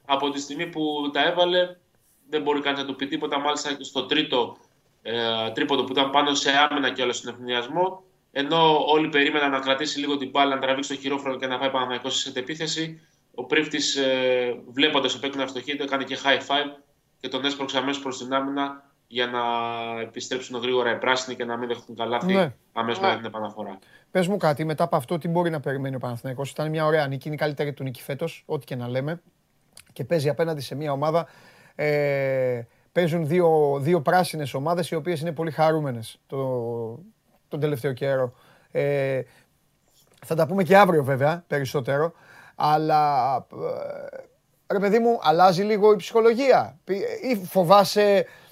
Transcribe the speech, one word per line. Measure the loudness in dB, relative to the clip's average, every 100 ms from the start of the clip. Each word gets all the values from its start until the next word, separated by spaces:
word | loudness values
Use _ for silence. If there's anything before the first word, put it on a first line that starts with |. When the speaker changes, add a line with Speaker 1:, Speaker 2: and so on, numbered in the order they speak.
| -2
Speaker 1:
από | 0 0
τη | -4
στιγμή | -8 -8 -8
που | -4 -4 -2 -2
τα | 0 2
έβαλε, | 2 2 2 0 -4 _ _ _ _ _
δεν | -4
μπορεί | 0 0
κανείς | 0 -2
να | -4
του | -6
πει | -6
τίποτα. | -4 -4 -2
Μάλιστα, | -2 -2 -4 -8
στο | -8 -6 -2
τρίτο, | -2 0 0 -2 -6 _ _ _ _
ε, | -8 -4 -2 -2 -2
τρίποντο | -2 0 0
που | 0
ήταν | 0 2
πάνω | 2 2
σε | 0 2 2 2
άμυνα | 2 -2
και | -2
όλο | -2
στον | -4 -8
ευνηδιασμό, | -10 -6 -4 -2 -2 -2 -4 -16 _ _
ενώ | -4 0 4 6 4 4
όλοι | 2 4
περίμεναν | 2 2 2 2
να | 0
κρατήσει | 0 0 -2 -4
λίγο | -2 -2
την | -2
μπάλα, | 0 2 2
να |
τραβήξει | 0 -2 -2 -6
το |
χειρόφρονο | -4 -4 -4 -4
και | -4
να | -2
πάει | -2
Παναθηναϊκός | 0 -2 -4 -4 -4
σε | -6 -6
επίθεση, | -8 -6 -6 -4 -6 -10 _ _ _ -14
ο | -2
πρίφτης, | 0 0 -2 -2 0
ε, | 0 2 2 2 0 -4 -8
βλέποντας | 0 0 2 -2
το | -2
παίκτη | -6 -6
να |
ευστοχεί, | -6 -6 -8 -6
το |
έκανε | -4 -4
και | -4 -4
high | 2 2 2
five | -2 -2 -8 _ _ _ _
και | -8
τον | -4 -4
έσπρωξε | -4 -4 -2
αμέσως | -2 -2
προς | -6 -8
την | -4
άμυνα | -2 -2 -4 -6 -8 _ _ _
για | -4 -2
να | -2 -2 -2 -2 -6 -8 -8
επιστρέψουν | -8 -10 -8 -8 -8 -6
γρήγορα | -2 0 0
οι | 0
πράσινοι | 0 -2 -2 -8
και | -6
να | -6
μην | -4
δεχτούν | -6 -8 -6
καλάθι | -2 -2 2
Speaker 2:
Ναι. | 2 2 -2 _
Speaker 1:
αμέσως | -6 -4 0
Speaker 2:
Ναι. | 0
Speaker 1:
μετά | 0
την | -4
επαναφορά. | -8 -8 -8 -12 -12 _ -20 _
Speaker 2:
Πες | -2 0
μου | 0
κάτι, | 0 0 -2
μετά | -2
από | 0 0
αυτό, | -2 -4
τι | -2
μπορεί | 0 0
να | -2
περιμένει | -4 -4 -4 -6
ο |
Παναθηναϊκός; | -6 -8 -8 -8 -8
Ήταν | -6 -4
μια | 0 2
ωραία | 2 2
νίκη, | -2 -6
είναι | -4
η |
καλύτερη | -2 -2 -4
του | -4
νίκη | -8 -8
φέτος, | -8 -6 -6 -8 -8
ό,τι | -8 -6
και | -8
να | -4
λέμε. | -4 -4 -6 _ _ _ _ _ _ -18
Και | -10
παίζει | -2 0 2
απέναντι | 0 0 -2
σε | -6 -6
μια | -4
ομάδα, | -2 0 0 -2 -10 -20 -20 -16 -4
ε, | 0 2 2 0 0 0 0 -2 -6 _ _
παίζουν | 0 2 2 0
δύο, | 4 6 6 4 2
δύο | 2 2
πράσινες | 4 4 2 -2 -6
ομάδες, | -4 -2 -2 -2
οι | -4
οποίες | -4 -4
είναι | -4
πολύ | -4 -4
χαρούμενες | 2 2 4 0 -6 -10 -16 _
το, | -6 -4 -4 -4 -6 -8 -10 -18 _ _ _ _
τον | -4
τελευταίο | -2 -2 -4
καιρό. | -2 0 0 -2 -6 _ _ _
Ε, | -2 0 0 0 -2 -6 _ _ _ _ _ _ _ _ _ -4
θα | 0
τα | 0
πούμε | 2
και | 6 8
αύριο, | 8 6
βέβαια, | 4 2 2 0 -2
περισσότερο, | -2 -2 -2 0 0 0 -4 -20 -20 -16 -2
αλλά, | 2 2 4 4 4 2 2 0
ε, | -4 -8 -6 -6 -8 -10 -12 -14 -16 _ _ _ -4
ρε | 0
παιδί | 2 4
μου, | 4 2
αλλάζει | 4 6 8 6
λίγο | 2 4 6
η | 6
ψυχολογία. | 2 4 4 6 6 4 4 -6
Πι-, | -6 -4 -4 -4 -2
ή | -2 0
φοβάσαι, | 2 6 8 6 4 4 4 2 -6 -20